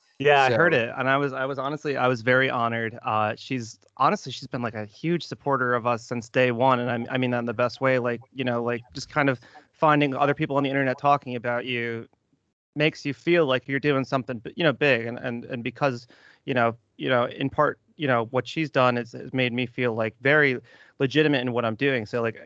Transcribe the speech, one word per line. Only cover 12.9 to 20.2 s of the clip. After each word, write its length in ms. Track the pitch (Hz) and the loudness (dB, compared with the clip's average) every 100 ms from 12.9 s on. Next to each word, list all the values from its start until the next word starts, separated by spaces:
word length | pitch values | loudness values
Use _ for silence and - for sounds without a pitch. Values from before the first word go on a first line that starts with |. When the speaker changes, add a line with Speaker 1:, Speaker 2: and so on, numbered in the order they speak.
| - 147 | 0 -8
Speaker 1:
you 80 | |
feel 320 | 131 - 175 147 | -6 0 2 2
like 220 | 127 - | 0 -2
you're 120 | 139 | -2
doing 260 | 147 135 131 | 0 0 0
something, 340 | 139 120 120 | -4 -4 -10
b-, 140 | - - | -12 0
you 60 | |
know, 100 | 165 | 0
big, 320 | 120 147 120 117 | 2 2 2 0
and, 120 | 120 | -6
and, 260 | 127 120 123 | -6 -8 -8
and 180 | 127 | -8
because, 440 | 120 123 143 123 - - - _ - | -8 -2 -4 -4 -12 -20 -20 _ -4
you 80 | |
know, 240 | 127 117 117 _ - | 2 2 0 _ -8
you 120 | 147 | 0
know, 160 | 123 120 | 0 0
in 240 | - 139 | -2 -4
part, 300 | - 147 - _ - | 0 0 0 _ -6
you 100 | 143 | 0
know, 180 | 120 113 | 0 0
what 200 | 127 - | -4 -4
she's 240 | 160 151 | -6 -2
done 260 | 139 127 120 | 4 4 2
is, 160 | 117 | -4
has 200 | 123 135 | -12 -6
made 200 | 135 127 | -2 0
me 120 | 120 123 | 0 -4
feel, 280 | 123 123 110 | -2 -2 0
like, 200 | 110 - | -4 -2